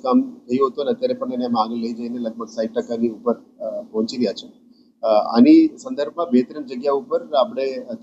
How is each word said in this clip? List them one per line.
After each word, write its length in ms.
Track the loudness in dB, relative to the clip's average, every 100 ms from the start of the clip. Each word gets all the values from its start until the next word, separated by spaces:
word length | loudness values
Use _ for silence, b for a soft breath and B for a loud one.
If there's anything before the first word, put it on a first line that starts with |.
કામ 180 | 2 2
થયું 500 | 2 -6 -4 0 0
હતું 140 | 0 -4
અને 60 |
અત્યારે 220 | 0 -2
પણ 200 | -2 -4
એને 120 | -4 -2
અમે 160 | 0
આગળ 140 | -2 -2
લઈ 180 | -6
જઈને 260 | -6 -8 -6
લગભગ 280 | -6 -8 -10
સાઈઠ 240 | -6 -4
ટકાની 380 | -4 -4 -2 -2
ઉપર, 240 | -2 -4
અ, 480 | -4 -6 -12 -8 -8
પહોંચી 360 | -6 -4 -4 -2
રહ્યા 160 | -2
છે. 140 | -4 -12 -20 _ b b _
અ, 60 | 2
આની 600 | 2 4 6 8 8 6
સંદર્ભમાં 640 | 0 -8 -6 -4 -4 0
બે 120 | 2
ત્રણ 220 | 0 -4
જગ્યા 300 | -10 -6 -2
ઉપર 420 | -2 -2 -6 -2 0
આપણે 360 | 0 -2 -4 -6 -10 -10